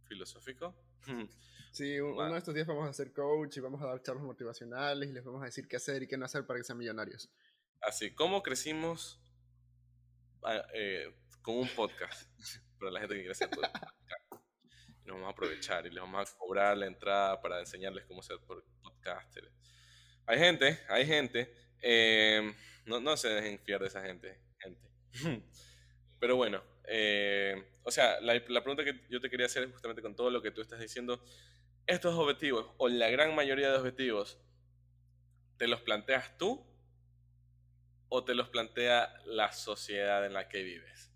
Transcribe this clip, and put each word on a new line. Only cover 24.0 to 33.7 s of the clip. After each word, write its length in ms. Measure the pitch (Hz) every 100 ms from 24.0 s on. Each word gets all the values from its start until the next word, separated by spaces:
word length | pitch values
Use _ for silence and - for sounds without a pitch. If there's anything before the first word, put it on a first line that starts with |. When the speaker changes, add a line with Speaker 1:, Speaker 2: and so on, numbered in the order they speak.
Speaker 1:
gente, 380 | 95 90 95 95 _ _
gente. 300 | 95 87 - _ _
<laughs> 400 | 123 160 117 - - - - - - - -
Pero 180 | 120 127
bueno, 260 | 113 98 - - -
eh, 840 | 113 107 101 101 101 98 98 95 -
o 80 | 120
sea, 300 | 147 123 -
la, 120 | 117 120 120
la 160 | 120
pregunta 220 | 131 143 143
que 160 | 127 -
yo 100 | 123
te 100 | 123
quería 180 | 123 123
hacer 160 | 135
es 80 | 127
justamente 300 | 123 117 113
con 140 | 107 101
todo 140 | 123
lo 100 | 123
que 100 | 107
tú 100 | 101
estás 180 | 110 117
diciendo, 440 | 110 123 123 120 - - - - - _ -
estos 300 | 180 180 165
objetivos, 580 | 147 135 151 120 113 -
o 100 | 127
la 220 | 120 113
gran 260 | 127 156 156
mayoría 360 | 143 135 139